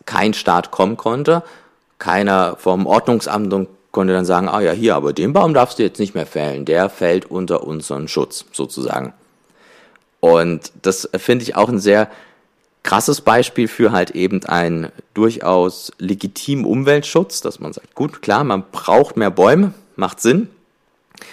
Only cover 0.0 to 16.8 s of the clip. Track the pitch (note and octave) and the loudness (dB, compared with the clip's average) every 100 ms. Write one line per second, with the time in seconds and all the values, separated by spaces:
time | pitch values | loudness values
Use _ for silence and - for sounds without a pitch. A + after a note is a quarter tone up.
0 | - F#2 G#2 G#2 - F2 - - F#2+ A2+ | -6 -2 0 0 0 0 0 -2 -2 -2
1 | A2 B2 D3 E3+ - - _ _ _ _ | -4 -2 0 0 0 -16 _ _ _ _
2 | E2+ F#2 G2+ F#2+ F2 - F#2 F#2 F#2+ G#2+ | -2 0 2 2 0 -2 -2 0 2 2
3 | - A#2 - G#2+ G2+ G2 F#2 - _ - | 2 0 -2 -4 -2 -2 -4 -10 _ -2
4 | F#2 F#2 F2+ F2+ F#2 G2 F2+ E2 A2+ D2+ | 0 0 2 0 0 0 0 0 0 0
5 | D2 D2 F2+ E3 F3 C#3 B2 - G2+ - | 0 -2 0 2 2 2 2 0 -4 -2
6 | G2+ F2+ D#2+ D#2+ D2+ C#2 C#2 E2 F#2+ - | -6 -6 -6 -6 -6 -6 -2 0 0 0
7 | F2 F#2 - F2+ F2+ E2+ - D#2 - C#2 | 0 0 -2 -8 -4 -4 -4 -10 -8 -10
8 | D#2 - C2 - - - C2 C2 B1+ B1+ | -6 -4 -4 -6 -12 -10 -8 -8 -6 -6
9 | C2 - _ _ _ _ _ _ _ _ | -8 -14 _ _ _ _ _ _ _ _
10 | _ _ E2+ E2 E2+ D#2+ - - F#2+ F#2+ | _ _ 4 4 2 -4 -8 -6 -4 -4
11 | - - - B2 A#2 - G#2+ A2+ G2+ G#2 | -6 -6 -2 -2 -2 -2 0 0 2 4
12 | G#2+ - - _ _ _ _ _ - G2 | 2 -4 -20 _ _ _ _ _ -2 0
13 | C3 C#3+ - A#2 B2 - A2+ - A2+ G2+ | 0 0 2 4 2 0 -4 2 2 2
14 | F2+ - F#2 F#2+ - E2+ E2+ E2 D#2+ - | 0 -2 -2 -2 -2 0 0 -2 -6 -12
15 | - - A2+ A2+ E2+ F#2 F2+ - - - | -12 0 0 0 0 2 2 -2 -14 -10
16 | F#2+ G2+ G2 - - C#3 - A#2+ | -6 -6 -6 -10 -6 -4 -2 0